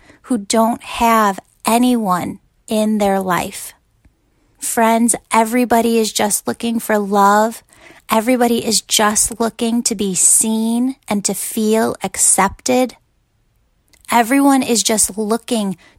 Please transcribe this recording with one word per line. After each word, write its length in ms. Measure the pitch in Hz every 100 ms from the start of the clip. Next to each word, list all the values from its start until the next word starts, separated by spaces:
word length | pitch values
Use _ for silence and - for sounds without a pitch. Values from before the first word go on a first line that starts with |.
| _ _
who 140 | - 240
don't 440 | 196 226 226 240
have 600 | - - 233 226 208 190 - _ -
anyone 760 | 233 247 240 202 180 - - _ _ -
in 300 | 214 214 214
their 200 | 202 196
life. 540 | 190 170 202 - - - _ _ _ _ _ _ _ _
Friends, 540 | - 240 226 226 233 - -
everybody 680 | 226 220 247 226 233 233 226
is 160 | 214
just 340 | - 208 - -
looking 320 | 226 233 226
for 180 | - 214
love. 640 | 196 202 196 208 220 226 - _ - - -
Everybody 540 | 220 220 247 240 233 220
is 140 | 202
just 640 | - - 208 214 - 226
looking 420 | 226 - 233 233
to 100 | -
be 220 | 208 196 180
seen 800 | - - 220 220 226 233 254 269 -
and 160 | 202 196
to 80 |
feel 640 | 196 - 226 214 220 233 -
accepted. 960 | 190 - - - 190 - - 254 254 - _ _ _ _ _ _ _ _ _ _ -
Everyone 540 | 233 226 277 277 269
is 200 | 220 226
just 340 | - 214 - 202
looking 580 | 208 226 - 233 196 175 _